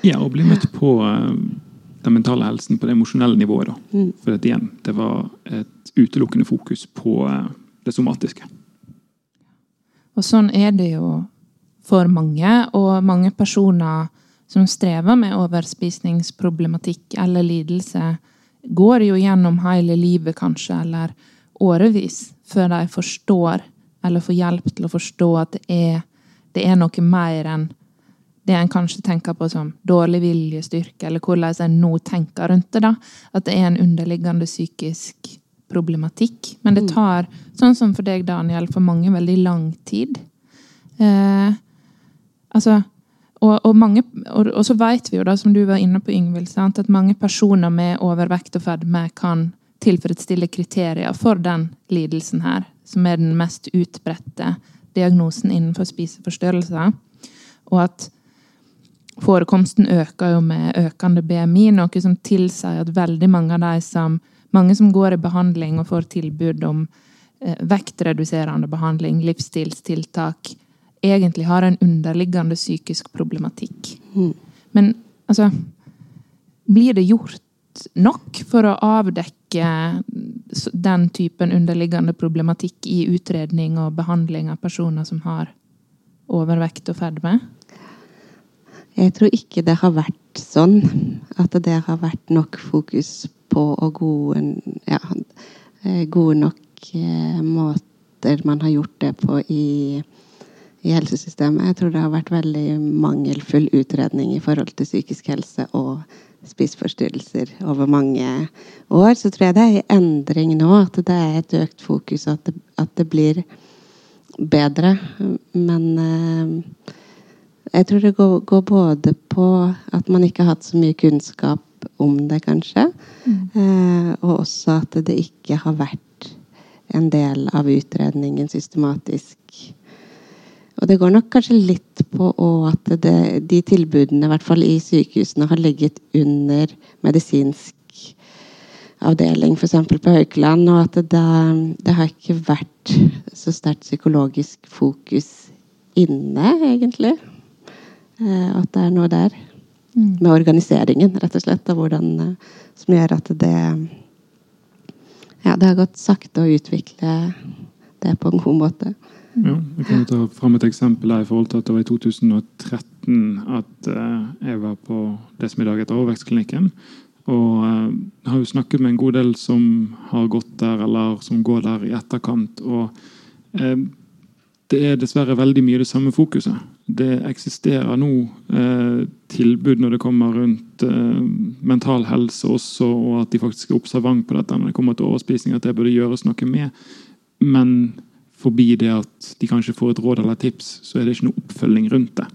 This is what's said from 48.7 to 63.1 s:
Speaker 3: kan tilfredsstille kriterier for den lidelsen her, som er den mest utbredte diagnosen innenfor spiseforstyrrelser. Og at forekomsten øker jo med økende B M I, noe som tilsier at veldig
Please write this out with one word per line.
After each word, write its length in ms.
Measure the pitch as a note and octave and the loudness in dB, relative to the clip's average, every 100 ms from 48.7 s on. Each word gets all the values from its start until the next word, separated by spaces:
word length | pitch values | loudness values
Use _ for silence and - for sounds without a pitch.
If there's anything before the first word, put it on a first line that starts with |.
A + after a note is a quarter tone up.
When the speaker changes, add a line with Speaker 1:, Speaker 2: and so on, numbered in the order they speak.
| E3 E3+ E3+ E3 - | -6 -2 -2 -2 -6
Speaker 3:
kan 380 | F3+ E3 E3 - _ _ | -4 -2 -4 -8 _ _
tilfredsstille 640 | - F3 F3 F3 - F3+ F3 | -6 -6 -6 -10 -6 -6 -6
kriterier 640 | - E3+ G3 E3+ D#3+ - - | -8 -8 -6 -6 -6 -8 -4
for 200 | A3+ G3 | -2 -2
den 360 | F3 E3+ E3 - _ | -2 -4 -6 -10 _
lidelsen 520 | F3 D#3 D#3+ - E3+ | -6 -4 -8 -6 -6
her, 240 | E3+ F#3 F#3+ _ | -4 -6 -8 _
som 220 | _ F#3 F3+ | _ -2 0
er 100 | E3+ | 0
den 180 | E3 E3 | 0 -2
mest 340 | E3+ - - | -4 -8 -6
utbredte 800 | F3+ F3 - - D#3+ - - - F3+ _ _ _ | -4 -4 -8 -10 -10 -14 -10 -8 -8 _ _ _
diagnosen 580 | - F3+ F3+ E3 - F#3+ | -2 2 2 2 -2 -2
innenfor 340 | F3+ E3 E3+ F3+ | -2 -2 -4 -6
spiseforstyrrelser. 1080 | - E3+ - - - F3+ F3+ E3+ E3 F3+ - _ _ - _ - _ _ | -8 -12 -10 -12 -6 -2 -2 -4 -2 -2 -2 _ _ -20 _ -20 _ _
Og 80 | F#3 | 0
at 280 | F3 - - _ _ _ _ _ _ _ _ _ - - | 2 -2 -20 _ _ _ _ _ _ _ _ _ -20 -4
forekomsten 680 | - F#3 E3 F#3+ F#3 - G3 | 2 2 4 2 4 4 4
øker 460 | F3 D#3 - F3+ E3+ | 2 0 -2 0 2
jo 60 | |
med 340 | E3 D#3+ D#3+ E3+ | 2 0 -2 0
økende 460 | E3 - F#3 F3 D#3+ | -2 0 2 2 2
B 100 | E3+ | 0
M 200 | E3+ F3+ | 2 4
I, 120 | G#3+ | 6
noe 300 | G3 F3 F#3 | 6 2 0
som 140 | F#3 F3+ | 0 0
tilsier 640 | - G3 F3+ - F3+ E3 | 0 0 0 -2 -6 -4
at 100 | E3 | -2
veldig 360 | E3+ E3+ | -2 -2